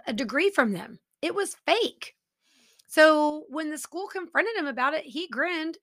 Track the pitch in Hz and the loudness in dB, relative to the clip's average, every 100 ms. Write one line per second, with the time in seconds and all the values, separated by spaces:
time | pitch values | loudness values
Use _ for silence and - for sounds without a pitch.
0 | - 226 240 269 392 359 233 185 - - | -6 -4 -2 0 2 2 0 -2 -8 -18
1 | _ _ 320 392 381 - - 415 330 - | _ _ -4 -2 -4 -4 0 2 2 -4
2 | - - _ _ _ _ _ _ _ - | -18 -20 _ _ _ _ _ _ _ 6
3 | 311 302 294 302 - 294 311 302 - 339 | 8 8 4 0 -8 -8 -6 -8 -10 -10
4 | 370 381 339 269 403 440 285 240 247 208 | -8 -8 -4 -2 -2 -2 -4 -2 -2 -2
5 | 302 247 359 226 339 330 320 320 | -6 -10 -8 -4 -2 -2 -6 -8